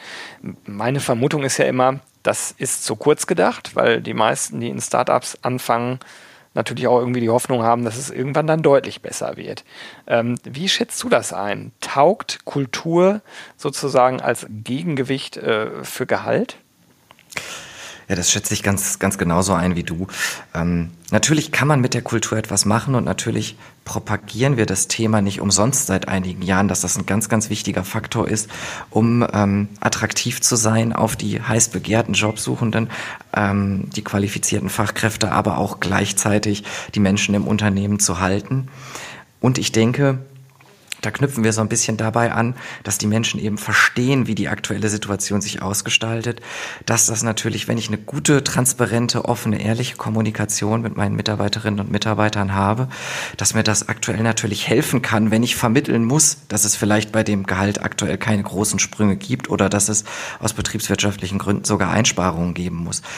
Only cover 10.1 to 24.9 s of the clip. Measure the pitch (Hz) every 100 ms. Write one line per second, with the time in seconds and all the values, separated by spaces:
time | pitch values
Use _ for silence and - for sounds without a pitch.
10.1 | 120 117 120 - 127 190 - 240 - 247
11.1 | 143 104 90 101 101 107 - - 135 151
12.1 | 214 - - - 143 135 - 165 170 185
13.1 | 208 - - - - 143 143 143 131 127
14.1 | 127 131 117 - 107 113 131 170 143 131
15.1 | 135 - - - 110 110 - - - 123
16.1 | 104 107 120 240 - _ _ _ _ _
17.1 | - _ - - - - - - - -
18.1 | 95 87 104 - 104 101 98 - - 98
19.1 | - 85 85 95 90 90 87 85 82 95
20.1 | - - - - 87 85 85 85 - -
21.1 | 110 - 151 - - 151 143 127 123 -
22.1 | 117 - 110 - 101 101 110 139 127 69
23.1 | 95 - 113 107 - - - - - -
24.1 | 101 - - 135 123 104 95 -